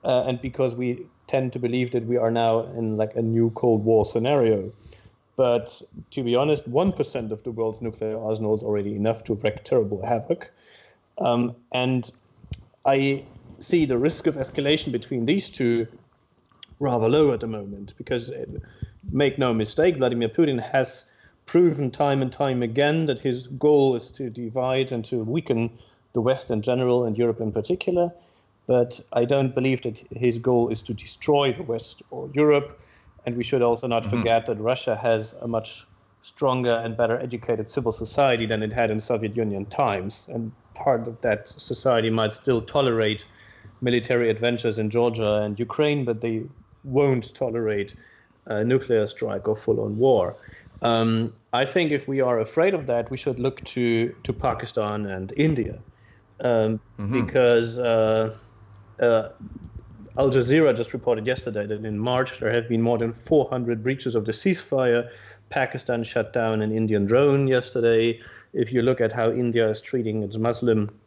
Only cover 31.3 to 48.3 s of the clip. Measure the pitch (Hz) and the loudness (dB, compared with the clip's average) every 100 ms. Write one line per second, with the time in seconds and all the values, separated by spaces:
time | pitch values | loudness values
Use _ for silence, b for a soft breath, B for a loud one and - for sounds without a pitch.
31.3 | 143 139 127 143 117 - - - 127 135 | 2 2 -2 -6 -8 -8 -18 -14 -12 -6
32.3 | 135 151 143 143 - b b b _ - | 2 4 4 2 -10 b b b _ -6
33.3 | 120 117 131 120 113 127 117 107 120 113 | -6 -2 2 2 2 0 -2 0 0 2
34.3 | 113 120 107 110 131 - 107 123 110 110 | 2 0 -2 -2 -2 -2 -2 0 0 -2
35.3 | - 120 113 - - - _ _ _ - | -10 -4 -4 -6 -14 -20 _ _ _ -20
36.3 | - 139 127 123 117 113 113 117 117 123 | -2 0 2 2 0 -2 0 0 0 -4
37.3 | 120 - 113 107 - 117 - 113 - 139 | -8 -2 0 0 -2 -4 -4 -4 2 2
38.3 | 117 110 110 107 113 113 107 - 117 104 | 2 0 -2 -2 0 0 0 -2 -4 -2
39.3 | 113 110 98 101 - 127 101 98 - - | -2 -2 -4 -6 -2 0 0 -6 -12 -12
40.3 | 120 113 - _ - 147 120 117 113 120 | -10 -10 -12 _ -6 0 0 -2 -6 -2
41.3 | 104 - - - - 135 117 110 110 110 | -2 -4 -18 -10 -4 0 2 2 0 0
42.3 | - - 117 110 147 131 113 107 107 - | -2 0 0 0 0 0 2 0 -2 -8
43.3 | b b b b - 123 120 113 123 117 | b b b b -6 0 0 2 2 2
44.3 | 107 120 117 117 107 107 117 120 110 107 | 2 0 0 -2 -2 -2 2 0 0 0
45.3 | 104 107 104 120 - 151 147 120 110 117 | 0 0 -4 -4 0 0 0 -2 -2 -2
46.3 | 110 127 - - _ 139 131 143 127 107 | -4 -6 -14 -20 _ -2 2 2 2 -2
47.3 | - 127 117 110 104 101 - b b b | -6 -4 -2 -2 -2 -4 -10 b b b